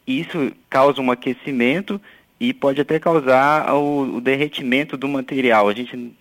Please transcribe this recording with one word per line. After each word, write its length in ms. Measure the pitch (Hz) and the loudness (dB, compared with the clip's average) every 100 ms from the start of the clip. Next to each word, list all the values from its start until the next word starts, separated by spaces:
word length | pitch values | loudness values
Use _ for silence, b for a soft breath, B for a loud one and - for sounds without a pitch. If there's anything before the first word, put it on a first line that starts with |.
| - | -6
e 140 | 131 | -4
isso 320 | 165 175 127 - - | -4 -4 -4 -6 -4
causa 300 | 135 139 131 | 2 4 2
um 100 | 127 | 0
aquecimento 920 | 123 - 123 - 135 120 156 202 202 b b b - | -2 -2 -6 -4 -2 0 0 -4 -8 b b b -6
e 160 | 120 | -4
pode 280 | 131 139 139 | -2 0 0
até 180 | 143 156 | 0 0
causar 760 | 175 165 131 127 139 156 - | 2 2 4 4 4 2 2
o, 440 | 143 147 143 135 98 | 0 0 -2 -2 -4
o 40 | |
derretimento 760 | 123 135 151 - 135 127 147 139 | -2 0 -2 -6 -2 -2 -2 -6
do 100 | 139 | -6
material. 600 | 139 131 139 127 110 101 | -6 -4 -2 2 4 2
A 40 | |
gente 400 | 104 123 123 120 - | 0 -6 -12 -14 -16